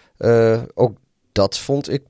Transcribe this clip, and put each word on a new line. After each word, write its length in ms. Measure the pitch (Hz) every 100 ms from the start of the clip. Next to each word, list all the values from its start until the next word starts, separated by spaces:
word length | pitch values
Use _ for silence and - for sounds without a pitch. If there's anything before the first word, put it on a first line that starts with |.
| _ -
Eh, 460 | 113 117 113 113 -
ook 220 | - 113 104 _ _ _
dat 260 | - 98 -
vond 320 | - 143 -
ik 100 | 139